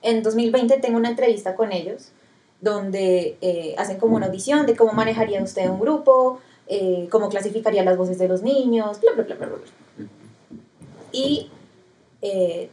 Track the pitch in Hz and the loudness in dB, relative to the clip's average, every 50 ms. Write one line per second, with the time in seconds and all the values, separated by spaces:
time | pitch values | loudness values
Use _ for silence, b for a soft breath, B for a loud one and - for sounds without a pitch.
0 | - 233 233 226 220 220 220 226 233 226 226 254 254 233 269 269 254 247 233 233 | 2 2 0 2 2 0 0 2 0 2 2 2 4 4 2 2 2 0 0 2
1 | 226 240 233 233 262 240 226 208 - 190 185 - 226 214 190 180 165 180 220 254 | 2 0 0 2 2 2 2 2 -2 -6 -2 -2 -2 -2 -2 -6 -6 -6 -10 -12
2 | - - b b b b b b b b b _ 180 214 208 202 196 196 190 196 | -14 -20 b b b b b b b b b _ -4 -2 -2 -2 -4 -4 -4 -2
3 | 190 185 180 180 170 151 - - - 185 175 170 165 156 - - - - 190 - | 2 2 2 2 2 -2 -6 -4 -2 -2 -2 -2 -4 -8 -6 -6 -6 -6 -4 0
4 | - 226 226 226 202 190 180 190 - 262 285 294 294 269 233 - 233 220 214 220 | 2 2 2 2 0 -2 -4 -6 -2 0 2 2 4 2 4 4 4 2 4 0
5 | 220 220 220 226 220 214 202 196 190 190 - - 185 185 185 190 214 277 311 294 | 0 0 0 0 0 0 0 -2 -4 -4 -4 -2 -2 -2 0 0 0 0 0 2
6 | 294 269 262 262 254 254 254 B B B B B B - 190 202 190 185 180 180 | 4 6 6 6 6 2 0 B B B B B B -8 -6 -4 0 0 -2 -2
7 | 175 175 - 220 208 190 202 196 196 208 196 220 220 220 202 202 185 180 185 180 | -4 0 0 0 0 0 -4 -4 -6 -4 -6 -2 -2 0 0 2 2 2 2 2
8 | 185 180 180 180 185 185 185 185 196 240 277 277 254 254 233 226 214 214 208 208 | 0 -4 -2 -2 0 0 0 0 0 0 0 2 2 2 0 0 0 -2 -6 2
9 | - 233 - 226 220 - 185 - - - - - - - - _ - _ _ - | 2 2 2 2 -4 -4 -6 -10 -8 -10 -10 -12 -14 -18 -20 _ -20 _ _ -18
10 | 104 104 - - - 110 - _ _ _ - - - _ _ _ - - - - | -18 -18 -18 -20 -20 -20 -20 _ _ _ -20 -20 -20 _ _ _ -20 -20 -20 -20
11 | - - - 262 269 277 294 - - - - - - - _ _ _ _ _ _ | -20 -12 -8 -4 -2 -2 -2 -2 -4 -10 -18 -20 -20 -20 _ _ _ _ _ _
12 | _ _ _ _ - 202 196 190 185 175 165 170 - - | _ _ _ _ -8 -6 -2 0 0 0 0 -4 -10 -8